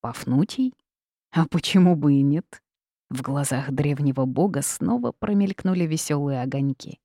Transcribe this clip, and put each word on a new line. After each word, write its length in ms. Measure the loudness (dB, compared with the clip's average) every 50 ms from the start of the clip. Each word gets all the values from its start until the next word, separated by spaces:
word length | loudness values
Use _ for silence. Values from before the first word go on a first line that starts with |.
«Пафнутий? 720 | -8 -10 -10 -8 -6 -2 0 0 0 0 -2 -4 -4 -4 -4 _ _ _ _ _ _ _ _ _ _ _ 0
А 140 | 0 0
почему 500 | 2 0 -4 -2 2 4 6 6 6 6
бы 180 | 4 4 4 4
и 80 | 4 4
нет?» 400 | 4 2 0 -2 _ -18 -20 _ _ _ _ _ _ _ _ _ _
В 120 | -12 -10 -8
глазах 480 | -4 -4 -4 -2 -2 -2 -4 -4 -4
древнего 540 | -4 -2 0 0 0 0 0 0 0 0 -2
бога 380 | -2 0 0 0 0 0 -2 -4
снова 500 | -4 -6 -4 -2 -2 -2 0 -2 -4 -6
промелькнули 720 | _ -4 0 0 2 0 0 -2 -4 -2 -2 0 0 0
весёлые 580 | 0 0 -2 -2 -2 -2 -2 0 -2 -2 -2 -4
огоньки. 560 | -4 -2 0 0 0 -2 _ -8 -18 -18 _